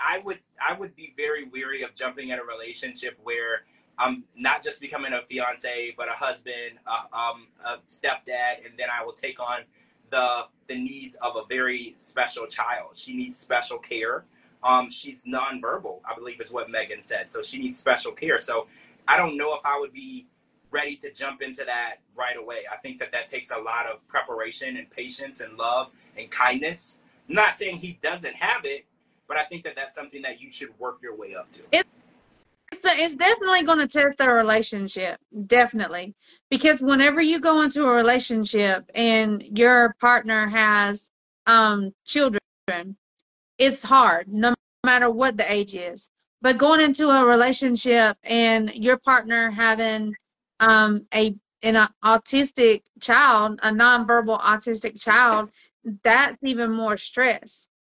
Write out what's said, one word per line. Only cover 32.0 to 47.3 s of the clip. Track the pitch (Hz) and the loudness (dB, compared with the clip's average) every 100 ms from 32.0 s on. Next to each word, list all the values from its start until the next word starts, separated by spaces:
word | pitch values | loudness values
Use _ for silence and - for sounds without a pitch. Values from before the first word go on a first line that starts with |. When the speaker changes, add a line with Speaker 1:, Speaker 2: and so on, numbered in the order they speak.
| _ _ _ _ _ _ _ | _ _ _ _ _ _ _
Speaker 2:
it's | 370 370 | -4 0
a, | 302 | 0
it's | 330 277 | 0 2
definitely | 370 466 381 370 | 2 2 2 2
gonna | 311 320 277 | 2 2 0
test | 294 285 277 | 2 0 2
their | 262 233 | 2 4
relationship, | 220 220 220 202 196 190 185 - _ 214 196 | 4 2 0 -6 -8 -6 -8 -8 _ -12 2
definitely. | 240 240 220 170 175 190 - _ _ - | 4 4 2 -4 -6 -12 -16 _ _ -4
Because | 262 311 285 | 2 2 2
whenever | 269 269 285 294 | 4 4 4 4
you | 311 330 | 2 2
go | 320 311 | 2 2
into | 294 285 269 | 2 2 2
a | |
relationship | 240 233 254 247 226 208 214 202 185 - | 4 4 2 0 -4 -2 0 2 0 -4
and | 220 233 220 220 208 - 208 | -2 2 2 2 -2 -4 4
your | 240 247 233 - | 6 8 6 4
partner | 240 240 220 220 208 | 4 4 2 -2 0
has, | 220 214 208 202 208 - _ _ _ - | 2 4 4 2 -2 -10 _ _ _ 4
um, | 226 220 202 196 - - | 6 6 2 -4 -8 -4
children, | 294 269 208 - _ - 175 190 196 _ _ _ _ _ - | 0 0 0 -8 _ -8 -8 -8 -16 _ _ _ _ _ 2
it's | 269 269 | 2 2
hard, | 214 269 220 170 190 | 4 6 6 4 -2
no | 214 240 247 _ _ 254 | 0 0 0 _ _ 2
matter | 247 240 | 4 4
what | 226 262 214 | 2 0 0
the | 180 | -2
age | 208 202 | -2 -4
is. | 196 175 175 _ _ _ _ | -8 -10 -12 _ _ _ _
But | 240 247 | 0 4
going | 285 311 | 4 6
into | 302 277 302 | 4 2 4
a | 269 | 6
relationship | 240 | 6